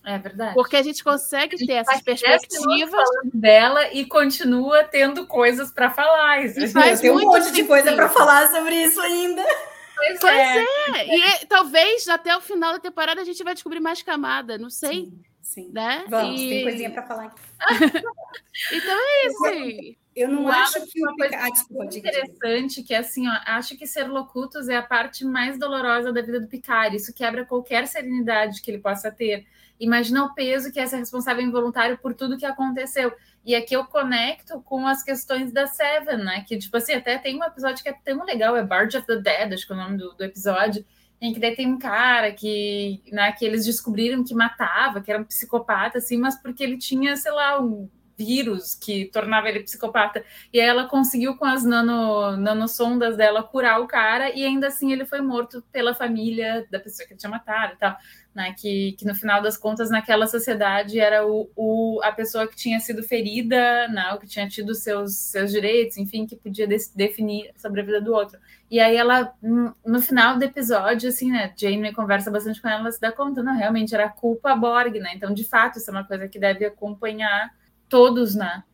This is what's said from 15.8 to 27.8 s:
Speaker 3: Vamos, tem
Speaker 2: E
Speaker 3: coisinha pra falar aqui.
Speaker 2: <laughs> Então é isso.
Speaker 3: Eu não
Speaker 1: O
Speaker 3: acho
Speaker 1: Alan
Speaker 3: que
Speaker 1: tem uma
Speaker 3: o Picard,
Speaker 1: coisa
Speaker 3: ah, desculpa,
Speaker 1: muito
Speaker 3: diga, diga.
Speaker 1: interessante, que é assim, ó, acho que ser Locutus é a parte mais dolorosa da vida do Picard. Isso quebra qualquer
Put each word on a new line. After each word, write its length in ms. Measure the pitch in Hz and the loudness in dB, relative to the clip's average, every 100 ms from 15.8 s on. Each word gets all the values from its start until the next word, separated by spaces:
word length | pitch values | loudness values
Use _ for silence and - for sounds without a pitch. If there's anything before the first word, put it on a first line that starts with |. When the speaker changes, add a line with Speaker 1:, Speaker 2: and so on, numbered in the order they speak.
| 226 285 370 | -4 -4 -2
Speaker 3:
Vamos, 260 | 220 220 262 | -2 -2 -4
tem 200 | 262 262 | -4 -2
Speaker 2:
E 20 | |
Speaker 3:
coisinha 260 | 247 233 233 | -2 -4 -8
pra 140 | 240 | -10
falar 220 | - 220 220 | -12 -12 -14
aqui. 140 | - - - | -18 -20 -2
Speaker 2:
<laughs> 420 | 381 233 302 320 440 - - - _ - - | 0 4 4 4 -4 -12 -18 -20 _ -10 -6
Então 260 | 330 370 392 | -4 -2 0
é 280 | 539 571 508 | 2 2 2
isso. 680 | - 622 349 254 214 175 - _ | 0 -2 -2 -6 -10 -16 -20 _
Speaker 3:
Eu 140 | - 254 | -4 0
não 160 | 285 | 2
Speaker 1:
O 40 | 277 | 2
Speaker 3:
acho 280 | 254 269 302 | 4 4 0
Speaker 1:
Alan 100 | 320 | -6
Speaker 3:
que 60 | |
Speaker 1:
tem 100 | 320 | -4
uma 100 | 294 | -4
Speaker 3:
o 20 | 294 | -2
Picard, 140 | 277 262 | -4 -2
Speaker 1:
coisa 100 | 247 | -2
Speaker 3:
ah, 40 | |
desculpa, 320 | 247 - 277 | -2 -4 -10
Speaker 1:
muito 80 | 202 | -10
Speaker 3:
diga, 160 | 214 202 | -6 -4
diga. 160 | 285 269 | -4 -6
Speaker 1:
interessante, 560 | - 233 233 269 262 | -8 -4 -2 -4 -10
que 100 | 247 | -4
é 60 | 226 | -4
assim, 280 | 247 262 247 | -4 -4 -2
ó, 40 | 220 - | -2 -2
acho 300 | 226 247 277 | -4 -6 -12
que 80 | 302 | -10
ser 180 | 302 254 | -6 -4
Locutus 600 | 269 262 247 262 294 247 | -6 -6 -10 -10 -10 -4
é 80 | 240 | -4
a 60 | |
parte 420 | 240 240 262 - | 0 -2 -2 -6
mais 340 | 262 254 247 269 | -4 -2 -4 -4
dolorosa 540 | 285 269 247 240 240 | -4 -2 0 0 0
da 80 | 240 | -4
vida 180 | 233 240 | -4 -6
do 100 | 220 | -8
Picard. 460 | 262 - 226 220 | -12 -2 0 0
Isso 200 | 208 202 | -2 -8
quebra 320 | - 233 240 247 | -6 -4 -4 -4
qualquer 400 | 247 247 240 | -6 -2 -4